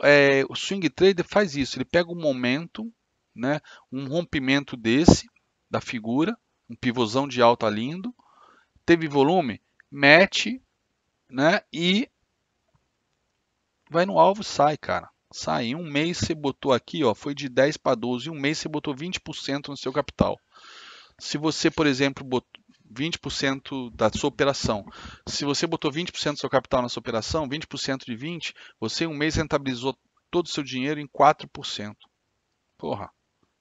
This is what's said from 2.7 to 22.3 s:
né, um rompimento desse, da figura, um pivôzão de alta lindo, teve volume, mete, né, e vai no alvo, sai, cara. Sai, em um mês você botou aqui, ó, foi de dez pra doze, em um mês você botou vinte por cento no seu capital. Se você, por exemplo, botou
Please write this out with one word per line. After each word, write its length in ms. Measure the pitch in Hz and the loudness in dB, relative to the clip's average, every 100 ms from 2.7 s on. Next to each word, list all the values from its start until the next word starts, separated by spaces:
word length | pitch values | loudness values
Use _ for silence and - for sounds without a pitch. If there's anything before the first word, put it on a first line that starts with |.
| - 226 - _ _ _ - | -12 -14 -14 _ _ _ -6
né, 260 | 123 147 - - _ | -4 -4 -6 -20 _
um 160 | 131 139 | -10 -6
rompimento 680 | 160 170 151 131 139 131 127 | -4 -2 -2 0 0 -2 -4
desse, 540 | 110 127 175 - - _ _ _ _ | 2 2 2 0 -4 _ _ _ _
da 100 | 113 | -8
figura, 560 | - 123 107 127 170 233 _ _ - | -8 -8 -4 -2 -2 -4 _ _ -20
um 80 | 117 | -8
pivôzão 520 | 127 120 110 127 143 | -4 -2 -2 -2 -2
de 120 | 123 | 4
alta 300 | 117 120 110 | 4 6 2
lindo, 440 | 104 123 175 190 - _ _ _ _ _ _ | -2 -4 -6 -10 -12 _ _ _ _ _ _
teve 240 | - 170 160 | 2 4 4
volume, 540 | 143 135 185 139 101 _ _ _ | 2 4 4 0 -4 _ _ _
mete, 680 | 143 139 156 196 - 214 262 _ _ _ _ _ _ _ | 2 8 8 8 2 -4 -6 _ _ _ _ _ _ _
né, 320 | 127 147 196 - | 0 2 2 -2
e 380 | 143 175 196 269 _ _ _ _ _ _ _ _ _ _ _ _ _ _ _ _ _ - | -2 0 0 -2 _ _ _ _ _ _ _ _ _ _ _ _ _ _ _ _ _ -4
vai 180 | 165 190 | 0 2
no 120 | 175 | 4
alvo, 240 | 170 208 | 4 4
sai, 320 | 196 - 143 151 | -2 2 2 2
cara. 340 | - - - _ _ | -4 -4 -6 _ _
Sai, 340 | - - 156 117 | -10 -4 -2 -2
em 100 | 147 | -4
um 80 | |
mês 340 | 170 143 160 185 | -4 -2 0 -2
você 160 | - | -4
botou 400 | 156 143 - 143 | -2 -2 -2 2
aqui, 300 | 120 - 170 | 0 0 0
ó, 100 | 131 | 0
foi 220 | 101 147 139 | 0 -4 -8
de 120 | 143 | -2
dez 300 | 123 139 151 | 2 2 2
pra 180 | - 123 | 0 0
doze, 320 | 120 123 135 | 0 -4 -6
em 40 | |
um 80 | 160 | -4
mês 180 | 139 156 | -4 -2
você 100 | 170 | -4
botou 280 | 151 151 131 | -6 -4 -6
vinte 240 | 170 - | -6 -8
por 160 | - 151 | -10 -10
cento 340 | - 139 143 | -6 -6 -6
no 80 | 139 | -8
seu 160 | - | -4
capital. 460 | 139 143 - 95 98 _ - - - - - - _ | -2 0 4 4 2 _ -20 -20 -20 -20 -20 -20 _
Se 180 | - 147 | -8 -4
você, 340 | 156 147 165 | -2 2 0
por 160 | - 151 | 2 2
exemplo, 360 | 131 139 139 | 2 0 -2
botou 380 | 135 | -4